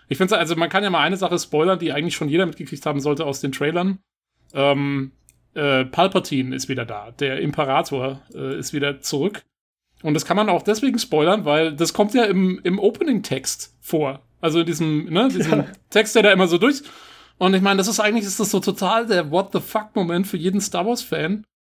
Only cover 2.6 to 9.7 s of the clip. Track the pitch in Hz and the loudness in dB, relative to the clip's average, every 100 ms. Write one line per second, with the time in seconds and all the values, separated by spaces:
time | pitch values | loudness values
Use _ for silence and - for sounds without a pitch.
2.6 | 143 147 156 143 147 147 147 139 139 131 | -12 -8 -4 -2 0 0 -2 -4 -6 -2
3.6 | 147 170 185 190 _ _ _ _ _ 143 | -2 0 -2 -4 _ _ _ _ _ 0
4.6 | 143 139 139 139 135 - _ _ _ 160 | 2 2 0 -4 -6 -12 _ _ _ -2
5.6 | 143 131 131 - 190 190 - 131 127 131 | 0 2 0 0 2 0 -2 -2 -4 -6
6.6 | - 127 117 104 110 - 139 135 - 160 | -6 -6 -6 -10 -14 -6 -4 -2 -4 -2
7.6 | 135 143 175 135 135 135 - 151 135 156 | 0 0 0 -4 -6 -8 -14 -10 -8 -8
8.6 | - 151 143 139 - 143 185 - - _ | -6 -4 -4 -4 -4 -2 -2 -4 -16 _
9.6 | _ | _